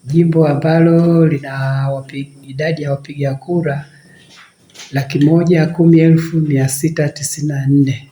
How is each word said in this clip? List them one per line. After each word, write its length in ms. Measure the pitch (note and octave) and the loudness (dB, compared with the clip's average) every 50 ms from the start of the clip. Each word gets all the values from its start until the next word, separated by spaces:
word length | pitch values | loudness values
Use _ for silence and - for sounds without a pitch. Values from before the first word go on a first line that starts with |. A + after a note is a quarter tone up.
| _ | _
jimbo 440 | B2+ D3 E3+ E3+ E3 D#3 D#3+ D#3+ D3 | 0 0 2 2 2 2 2 2 2
ambalo 760 | C#3+ C#3 D3 D#3+ E3 E3 E3 E3+ E3 E3+ E3+ E3+ E3+ E3 E3 | 0 0 0 0 2 4 4 4 4 4 2 4 4 4 2
lina 260 | D#3 D3 C#3 C#3+ C#3 C3+ C3+ C3+ C3+ C3+ C3+ C3+ C#3 | 2 0 -2 -6 -8 -8 -6 -4 -2 -2 -2 -2 -4
wapi-, 420 | C#3 C3+ C3+ C3+ C#3+ C#3 C#3 - - - - C3+ | -4 -6 -10 -12 -12 -12 -12 -12 -16 -20 -20 -14
idadi 340 | C3+ C#3 D3+ E3 E3 D3+ | -8 -6 -4 -4 -4 -4
ya 80 | C#3+ C#3+ | -4 -6
wapiga 440 | C#3 C#3 - - C#3+ C#3+ C#3 C3+ C3+ | -6 -6 -8 -14 -8 -4 -4 -4 -4
kura 500 | C3+ - F3+ F3 F3 D#3+ D3 C#3 D3 - - _ - _ - - - - _ - - - _ _ _ _ _ _ - - - | -6 -6 -4 -2 -2 -2 -2 -4 -6 -8 -14 _ -20 _ -20 -20 -20 -20 _ -20 -20 -20 _ _ _ _ _ _ -20 -18 -6
laki 260 | C#3 C#3 C3+ - - D3+ | -6 -6 -6 -4 0 2
moja 480 | C#3+ D#3 E3 E3+ F3 E3 F3+ D#3+ D#3 | 2 4 4 2 2 2 2 2 2
kumi 340 | D#3+ - - E3+ E3+ E3 D#3+ | 0 0 2 4 6 6 6
elfu 360 | D#3+ E3 E3 E3 E3 - E3+ | 6 6 4 2 2 -2 -4
mia 320 | D#3+ D#3 D3 C#3 C3+ C3+ C3+ | -4 -2 0 0 0 0 -2
sita 400 | - - - E3 D#3+ D#3+ D3 C#3+ | -2 -4 -4 -4 -2 -2 -4 -4
tisini 400 | - - C#3+ - - D3 C#3+ D3+ | -4 -8 -10 -10 -8 -6 -6 -4
na 180 | C#3+ C#3 C3+ | -4 -4 -2
nne 420 | C3+ C#3 C#3+ C#3 C3+ A#2+ A2 - _ | 2 2 2 2 0 -2 -8 -10 _